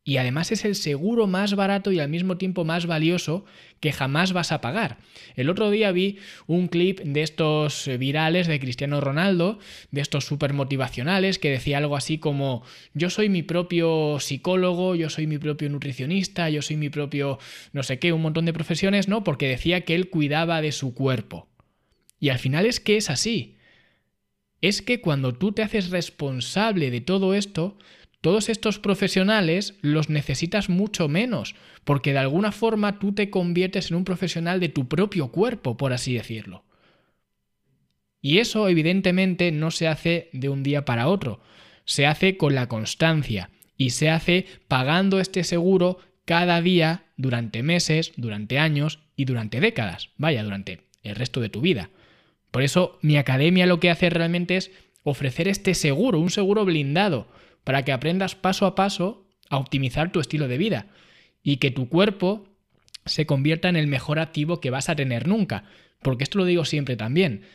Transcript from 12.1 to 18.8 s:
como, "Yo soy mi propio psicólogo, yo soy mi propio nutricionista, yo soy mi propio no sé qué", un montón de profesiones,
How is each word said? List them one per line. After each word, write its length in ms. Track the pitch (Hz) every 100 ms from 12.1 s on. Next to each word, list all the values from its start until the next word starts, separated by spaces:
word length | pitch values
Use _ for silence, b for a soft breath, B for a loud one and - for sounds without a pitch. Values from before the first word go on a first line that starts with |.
| 156
como, 460 | 156 143 139 123 B B B
"Yo 160 | 147 175
soy 180 | - 208
mi 160 | 180
propio 720 | 156 170 180 170 165 160 151 143
psicólogo, 800 | - 131 180 185 180 175 185 175
yo 120 | 156
soy 200 | - 156
mi 100 | 147
propio 320 | 151 147 147
nutricionista, 800 | 143 143 127 135 196 185 - 165
yo 120 | 147
soy 140 | 139 151
mi 140 | 147
propio 480 | 147 143 143 139 131 B B B
no 120 | 143
sé 160 | 131 131
qué", 120 | 175
un 100 | 160
montón 220 | 160 160
de 80 | 165
profesiones, 540 | 165 156 160